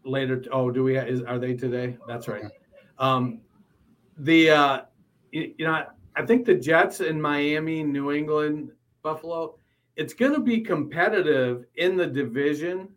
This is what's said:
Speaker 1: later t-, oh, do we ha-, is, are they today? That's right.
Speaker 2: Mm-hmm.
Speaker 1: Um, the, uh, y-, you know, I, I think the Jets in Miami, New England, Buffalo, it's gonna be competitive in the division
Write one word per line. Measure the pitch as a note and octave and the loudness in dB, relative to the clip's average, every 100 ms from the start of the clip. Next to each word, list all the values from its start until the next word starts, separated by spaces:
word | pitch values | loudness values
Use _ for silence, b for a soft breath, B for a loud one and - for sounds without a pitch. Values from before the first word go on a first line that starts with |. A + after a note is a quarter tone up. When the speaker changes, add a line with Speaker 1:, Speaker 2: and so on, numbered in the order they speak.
Speaker 1:
later | C3 C3+ C3 B2+ | -4 -2 0 -2
t-, | - | -2
oh, | C3 B2+ | 0 0
do | B2 | 2
we | C3 | 2
ha-, | C3 | 0
is, | A#2+ B2+ | 0 -4
are | B2 B2 | -4 -4
they | B2+ | -4
today? | B2 B2+ B2 B2 B2 - | -4 -4 -4 -4 -8 -12
That's | A2+ - | -10 -8
right. | G#2 | -10
Speaker 2:
Mm-hmm. | G#2+ - _ - _ - | -12 -18 _ -20 _ -2
Speaker 1:
Um, | C3 C3 B2 A2+ _ _ _ _ _ _ _ - | 0 2 0 -6 _ _ _ _ _ _ _ -6
the, | C#3+ E3 D#3+ | 4 6 8
uh, | D3+ C#3 C3 - _ _ _ _ | 6 4 2 -6 _ _ _ _
y-, | D#3 - - | -8 -8 -4
you | D#3+ | -2
know, | |
I, | D#3+ - - - D3 | -2 -4 -18 -12 -8
I | |
think | C#3 B3 A#3 | 2 2 4
the | |
Jets | F3+ C3 E3 G3 - | 2 4 4 2 0
in | E3 D#3 | -4 -2
Miami, | D3+ D3 D3 D#3 D#3+ D#3+ | -2 0 0 0 -2 -4
New | D3+ C#3 C#3 | -2 -2 -2
England, | D3 D3+ D3+ D3+ D3+ D3+ _ _ _ | -4 -2 -2 0 -4 -8 _ _ _
Buffalo, | D#3 D#3 E3 E3 D#3+ - _ _ _ - | -8 -6 -8 -8 -8 -12 _ _ _ -8
it's | - | -8
gonna | - C4 D4 | 0 2 2
be | A#3 A3+ | 2 0
competitive | A3 E3 C#3 E3 G3 G#3 D3+ C3+ B2 B2 - - | 0 -4 -2 0 2 2 2 2 2 -2 -8 -2
in | F3 F#3 | 0 0
the | D#3+ | -2
division | C3+ B2 B2 C#3+ D3 E3+ F#3 F#3+ | -2 -4 -2 0 -2 -4 -8 -12